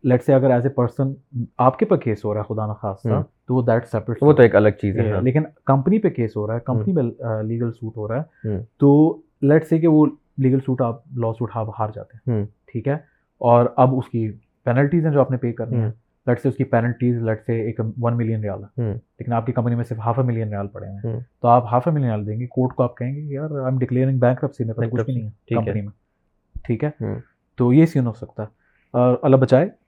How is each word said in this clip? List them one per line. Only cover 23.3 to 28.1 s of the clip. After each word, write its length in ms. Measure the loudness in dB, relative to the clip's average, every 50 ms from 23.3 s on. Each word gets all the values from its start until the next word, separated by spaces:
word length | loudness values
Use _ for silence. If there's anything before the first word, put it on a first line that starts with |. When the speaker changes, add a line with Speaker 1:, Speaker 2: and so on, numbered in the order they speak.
| -8
Speaker 1:
یار 160 | -8 -8 -8
I'm 80 | -8 -6
declaring 540 | -4 -2 -2 -2 -2 -2 0 0 0 0
bankruptcy، 440 | 0 2 2 2 2 0 -4 -6 -4 -6
میرے 140 | -6 -6 -4
پاس 180 | -4 -4 -4
کچھ 120 | -2 -4 -4
بھی 100 | -4 -6
نہیں 120 | -8 -8
ہے 60 | -10 -14 _ _ _
Speaker 2:
ٹھیک 100 | -4 -2
ہے۔ 60 | -2
Speaker 1:
کمپنی 180 | -2 -4 -6
میں، 100 | -6 -8 -14 _ _ _ _ _ _ _ _ _ _ _ _ -16 -6
ٹھیک 200 | -6 -4 -2 -2
ہے؟ 60 | -4 -4 _
Speaker 2:
ہوں۔ 140 | -8 -8 -8 -8 -12 _ _ _ _ _ _
Speaker 1:
تو 180 | -2 2 4 6
یہ 120 | 6 6
سین 220 | 6 4 0 -2
ہو 60 | -2